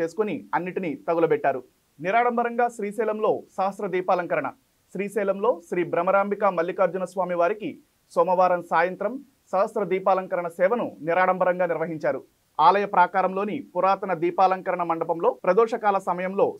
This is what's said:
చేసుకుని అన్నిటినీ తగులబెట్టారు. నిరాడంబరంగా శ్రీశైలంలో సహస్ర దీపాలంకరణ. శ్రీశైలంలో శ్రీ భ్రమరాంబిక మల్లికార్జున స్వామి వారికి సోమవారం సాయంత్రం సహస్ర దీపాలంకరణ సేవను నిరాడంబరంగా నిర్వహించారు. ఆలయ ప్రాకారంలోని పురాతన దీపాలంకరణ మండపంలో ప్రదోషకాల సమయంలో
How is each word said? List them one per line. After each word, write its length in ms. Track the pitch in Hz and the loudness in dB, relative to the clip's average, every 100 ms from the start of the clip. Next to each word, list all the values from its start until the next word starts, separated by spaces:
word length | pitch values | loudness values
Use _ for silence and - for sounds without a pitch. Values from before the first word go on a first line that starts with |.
చేసుకుని 440 | 165 214 208 131 - | -4 -2 -4 -6 -4
అన్నిటినీ 400 | 156 180 180 180 | -4 -4 -6 -6
తగులబెట్టారు. 720 | 131 - 170 160 147 143 131 - _ _ - | -6 -2 2 2 2 0 -2 -6 _ _ -10
నిరాడంబరంగా 680 | 170 226 240 233 233 233 240 | 0 2 2 0 -2 0 -2
శ్రీశైలంలో 760 | 233 202 208 214 214 214 123 - - | -2 -6 -4 -4 0 0 0 -4 -4
సహస్ర 300 | 190 196 202 | -4 -4 -4
దీపాలంకరణ. 640 | 180 185 180 170 160 135 - _ _ _ | -2 0 0 0 -2 -4 -8 _ _ _
శ్రీశైలంలో 680 | 185 202 214 196 190 226 339 - | -8 -6 -2 -2 0 0 -2 -4
శ్రీ 160 | 180 | -4
భ్రమరాంబిక 600 | 156 160 175 196 202 202 | -2 0 2 2 2 0
మల్లికార్జున 600 | 202 175 170 185 185 185 | 0 0 -2 0 0 -2
స్వామి 300 | 180 196 180 | -6 -4 -2
వారికి 460 | 175 170 214 175 - _ _ _ | 2 0 0 -8 -10 _ _ _
సోమవారం 520 | 180 170 180 180 175 | 0 2 4 4 2
సాయంత్రం 640 | 170 165 180 185 208 269 - _ _ | 0 0 0 -2 -6 -6 -14 _ _
సహస్ర 320 | 190 208 220 | -2 0 0
దీపాలంకరణ 640 | 190 190 190 185 185 180 175 | 0 0 2 0 0 -4 -4
సేవను 480 | 180 185 233 180 - | 0 2 2 -4 -6
నిరాడంబరంగా 680 | 156 175 185 185 185 180 175 | 0 2 2 2 0 0 0
నిర్వహించారు. 580 | 156 165 156 156 135 - _ _ - | -2 -4 -4 -4 -4 -8 _ _ 4
ఆలయ 260 | 160 196 202 | 6 4 2
ప్రాకారంలోని 760 | 196 180 196 185 185 208 151 - 175 | 2 2 2 -2 -2 -4 -6 -6 0
పురాతన 380 | 185 196 196 | 0 0 -2
దీపాలంకరణ 680 | 170 175 175 185 185 185 180 | -2 0 2 2 2 -4 -4
మండపంలో 560 | 170 165 160 165 214 - | -2 -2 -2 0 0 0
ప్రదోషకాల 540 | 185 185 226 226 214 196 | 2 2 2 2 0 0
సమయంలో 600 | 190 175 185 196 143 | 0 -4 -2 0 0